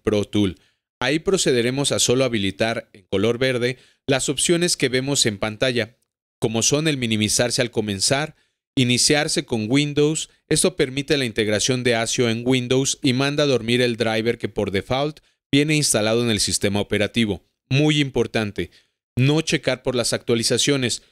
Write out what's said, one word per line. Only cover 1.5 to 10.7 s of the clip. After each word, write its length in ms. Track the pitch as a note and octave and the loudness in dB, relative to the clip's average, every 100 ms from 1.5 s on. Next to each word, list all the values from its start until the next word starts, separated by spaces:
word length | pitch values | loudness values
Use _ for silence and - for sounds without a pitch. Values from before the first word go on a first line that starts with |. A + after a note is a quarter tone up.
| B2+ A#2 C3+ C#3 | 2 0 0 -2
a 60 | G#2+ | 0
solo 260 | - B2+ | 2 2
habilitar 640 | C3 A#2 G2 F#2 A2+ A2+ - | 0 0 -2 -2 -2 -4 -10
en 120 | G#2 F#2 | -20 _
color 300 | G2 A2 A#2 | 0 0 0
verde 400 | C3 B2+ B2 C3 _ _ - | 0 0 -2 -4 _ _ -2
las 240 | C3+ - | -2 0
opciones 480 | C3+ - E3+ F3 - | -2 0 0 0 0
que 120 | C3+ | 0
vemos 360 | B2+ C3+ C#3 A#2+ | -2 -2 0 0
en 140 | G2+ | -2
pantalla, 580 | G#2+ G#2+ C3 A#2+ G#2+ _ _ _ _ _ | -6 -2 -2 -2 -4 _ _ _ _ _
como 220 | A#2+ A2+ | -2 0
son 260 | A2+ D3 D#3+ | 0 0 0
el 100 | C#3 | -2
minimizarse 680 | A#2 G#2+ G#2+ - B2 C3 | 0 0 2 0 0 0
al 80 | A#2+ | -2
comenzar, 640 | - G#2+ G2 - C3+ D#3 - _ _ _ - | -2 -4 -2 0 0 -4 -10 _ _ _ -2
iniciarse 680 | B2 B2 - D3 D3+ - | 2 2 2 2 0 -4
con 220 | C#3+ A#2 G#2+ | -2 -4 0
Windows. 580 | C#3 D3 C#3+ D3 D#3 - _ _ | 0 2 2 0 0 -6 _ _
Esto 260 | D#3 F#3 | 0 0